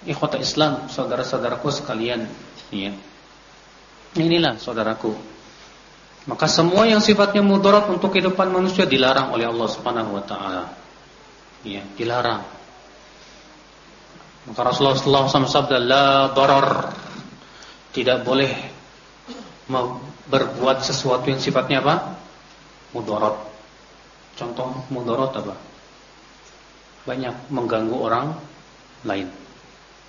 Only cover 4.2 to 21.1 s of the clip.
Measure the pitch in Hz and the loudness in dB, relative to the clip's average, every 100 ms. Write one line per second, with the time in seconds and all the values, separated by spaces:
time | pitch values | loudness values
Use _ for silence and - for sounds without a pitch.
4.2 | 165 170 160 110 - 113 110 110 113 107 | 2 4 2 0 -6 -2 -2 -2 -4 -6
5.2 | - - - - - - - - - - | -10 -20 -20 -20 -20 -20 -20 -20 -20 -20
6.2 | - 123 151 - 170 190 226 214 214 202 | -12 -2 0 4 4 6 6 6 4 4
7.2 | 202 202 202 196 190 208 208 180 190 190 | 4 4 4 6 6 6 4 0 0 2
8.2 | 185 185 185 185 185 180 180 135 131 135 | 0 0 0 2 0 2 2 4 4 4
9.2 | 131 120 117 117 110 - 123 117 110 101 | 0 -2 -2 -2 -2 -4 -4 -2 -2 -6
10.2 | 98 95 98 92 85 - - - - - | -6 -8 -6 -6 -8 -14 -20 -20 -20 -20
11.2 | - - - - 107 101 98 101 117 120 | -20 -20 -20 -18 -12 -12 -12 -6 -4 0
12.2 | 117 107 98 - - - - - - - | 0 -2 -6 -18 -20 -20 -20 -20 -20 -20
13.2 | - - - - - - - - - - | -20 -20 -20 -20 -20 -20 -20 -20 -20 -20
14.2 | - - 127 110 123 123 139 131 139 139 | -20 -20 -16 -2 -2 2 2 2 2 2
15.2 | 135 139 131 147 139 131 120 135 139 135 | 4 2 2 2 2 0 4 4 6 6
16.2 | 135 131 135 139 135 - - - - - | 4 4 6 6 4 0 -2 -8 -14 -16
17.2 | - - - - - - - - 123 123 | -16 -20 -20 -20 -20 -20 -12 -2 0 0
18.2 | - 131 135 - - - - - - - | 2 2 2 -2 -10 -16 -20 -20 -20 -20
19.2 | - 240 - - - 131 143 120 - - | -18 -18 -18 -20 -6 -2 -2 -6 -14 -18
20.2 | - 135 120 120 127 131 - 135 139 | -2 0 0 0 2 2 0 -2 0